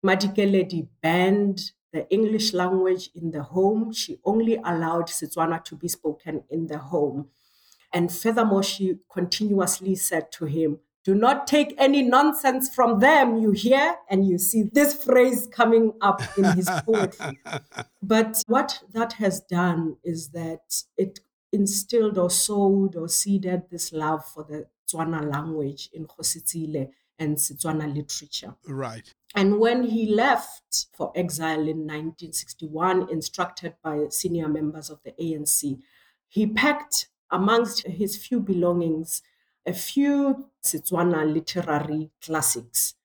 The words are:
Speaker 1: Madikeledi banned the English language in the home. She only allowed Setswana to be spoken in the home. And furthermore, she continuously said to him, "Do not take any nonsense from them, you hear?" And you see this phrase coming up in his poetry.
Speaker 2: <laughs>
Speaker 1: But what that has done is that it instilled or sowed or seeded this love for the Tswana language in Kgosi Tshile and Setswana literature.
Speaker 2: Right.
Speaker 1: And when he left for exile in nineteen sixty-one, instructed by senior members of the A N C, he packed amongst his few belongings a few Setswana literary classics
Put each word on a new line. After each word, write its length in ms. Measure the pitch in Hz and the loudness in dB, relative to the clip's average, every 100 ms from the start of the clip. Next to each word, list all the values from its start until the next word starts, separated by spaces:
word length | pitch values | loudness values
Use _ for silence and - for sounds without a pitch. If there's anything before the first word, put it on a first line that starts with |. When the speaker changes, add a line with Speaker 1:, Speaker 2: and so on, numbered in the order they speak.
Speaker 1:
Madikeledi 840 | 190 190 202 214 196 196 185 175 147 _ | 2 2 2 2 4 4 2 -4 -6 _
banned 680 | 160 175 185 208 202 190 - _ _ | 0 4 4 4 2 -2 -10 _ _
the 160 | 160 - | -8 -2
English 440 | 196 214 220 - | 0 2 0 0
language 560 | 185 180 190 185 185 - | 0 0 2 2 0 -4
in 180 | 170 165 | -10 -8
the 100 | 160 | -6
home. 500 | 139 175 196 220 226 | -4 0 2 2 -2
She 260 | 226 - - | -6 -8 -4
only 320 | - 220 226 226 | 0 2 2 0
allowed 520 | 180 165 165 170 170 | 0 -2 0 -2 -2
Setswana 540 | - 147 170 165 165 | -6 -6 -2 -2 -2
to 120 | - 147 | -8 -10
be 120 | 175 | -8
spoken 540 | - 156 151 165 156 - | -4 -6 -6 -8 -10 -6
in 200 | 160 165 | -6 -6
the 100 | 151 | -8
home. 500 | 139 165 147 131 147 _ _ _ _ _ _ | -4 -2 0 -2 -10 _ _ _ _ _ _
And 180 | 175 175 | -2 0
furthermore, 520 | - 226 226 220 196 | 0 0 2 2 2
she 380 | 196 - 190 180 _ | 0 -2 -4 -4 _
continuously 840 | 185 180 - 214 196 180 - 190 185 | -6 -4 -2 0 2 0 -2 -2 -2
said 360 | - 165 156 | 0 -2 -4
to 140 | - 156 | -8 -4
him, 320 | 156 160 151 _ _ | 0 0 -2 _ _
"Do 100 | - | 0
not 320 | 196 233 277 - | 4 4 2 2
take 280 | 294 294 - | 2 2 2
any 240 | 269 285 | 4 6
nonsense 760 | 247 254 302 294 269 254 262 | 6 6 4 4 0 0 -4
from 260 | - 233 208 | 2 2 6
them, 360 | 262 302 254 226 | 6 8 6 4
you 80 | 220 | 2
hear?" 460 | 196 233 262 311 349 - | 2 4 4 4 -2 -2
And 180 | 190 196 | 2 4
you 120 | 175 | 2
see 240 | - 220 | 2 2
this 420 | 208 285 285 285 | 2 4 4 2
phrase 420 | - 247 254 233 - | 4 6 6 2 -4
coming 440 | - 226 226 226 - | 2 4 6 4 2
up 220 | 202 - - - | 0 0 -4 2
in 60 | |
his 260 | 196 175 180 175 - | 4 4 2 -2 0
poetry. 520 | 220 185 - 156 139 | 2 0 -4 -12 -12
Speaker 2:
<laughs> 400 | - 143 _ - - _ | -12 -12 _ -16 -16 _
Speaker 1:
But 400 | 196 220 220 - - | 0 2 2 -2 0
what 360 | 254 - - - | 0 0 -6 -8
that 220 | 220 226 | -4 -4
has 260 | - 202 - | 0 -2 -2
done 540 | _ 175 180 165 160 - | _ 0 0 0 -2 -6
is 280 | 175 165 160 | -8 -8 -8
that 520 | 170 165 160 _ - - - | -10 -8 -10 _ -8 -6 -4
it 240 | 190 - _ _ _ | -4 -6 _ _ _
instilled 640 | 208 196 - - 240 214 190 | 0 0 0 0 2 2 2
or 140 | 175 | 0
sowed 680 | 180 - 202 196 196 196 170 | 0 0 2 4 4 2 -2
or 100 | 165 | -4
seeded 560 | - 202 196 190 180 180 | -2 0 0 0 -4 -4
this 220 | 170 - | -10 -8
love 320 | 160 156 156 | -4 -2 -4
for 200 | - 156 | -6 -16
the 240 | 151 151 - _ - | -12 -12 -14 _ -10
Tswana 420 | 165 160 165 151 | -4 -2 -2 -2
language 600 | 143 156 156 139 143 - | -4 -4 -4 -6 -8 -16
in 140 | 165 156 | -14 -16
Kgosi 360 | - - 170 | -8 -6 -4
Tshile 460 | - 170 160 156 135 _ _ _ | -6 -6 -6 -6 -6 _ _ _
and 180 | 156 151 | -4 -2
Setswana 560 | - 147 170 156 151 | -4 -4 -4 -2 -4
literature. 600 | 143 147 - 147 - 101 - - | -6 -8 -12 -10 -14 -14 -18 -12
Speaker 2:
Right. 460 | 135 131 110 - _ _ | -10 -10 -12 -18 _ _
Speaker 1:
And 260 | 202 196 208 | 0 2 4
when 240 | 226 247 | 4 2
he 220 | 233 220 214 | 0 0 0
left 800 | 214 269 233 - - _ - - | 2 2 0 -2 -18 _ -8 -8
for 200 | _ 151 | _ -6
exile 540 | - 175 147 160 156 156 | -4 -4 -4 -4 -2 -2
in 180 | 156 151 | -4 -6
nineteen 460 | 151 160 165 170 | -8 -8 -10 -10
sixty-one, 760 | - - - 156 156 180 185 180 | -10 -10 -14 -12 -2 0 0 0
instructed 640 | 160 - - 175 - 170 - | -6 -6 -6 -6 -6 -14 -10
by 240 | 160 151 151 | -6 -4 -2
senior 380 | - 180 170 156 | -2 -2 -2 -2
members 420 | 151 151 156 151 | -2 -4 -6 -14
of 100 | 151 | -16
the 80 | 165 - | -18 -8
A 120 | 170 | -6
N 120 | 156 147 | -4 -2
C, 320 | - 147 135 _ _ _ _ _ | -2 -2 -8 _ _ _ _ _
he 180 | - 214 | 0 0
packed 600 | 214 285 - - - - _ _ | 2 0 0 -4 -6 -6 _ _
amongst 560 | 180 196 233 226 - - | -2 2 2 2 -4 -8
his 300 | 170 202 - | -6 -4 -6
few 240 | - 247 | -4 -4
belongings 840 | 196 180 175 175 165 160 165 - _ _ _ _ | 0 0 2 2 0 -2 -4 -10 _ _ _ _
a 80 | - | -8
few 760 | 180 - 277 285 285 277 269 - _ | -6 -4 0 2 2 2 -2 -6 _
Setswana 680 | - - - 180 175 160 156 | -6 -4 -2 0 2 2 0
literary 760 | 156 160 180 170 147 151 151 156 _ | -2 -4 -6 -2 -2 -2 -6 -8 _
classics 720 | - 160 151 - 117 - - - | -6 -2 -2 -4 -6 -4 -4 -6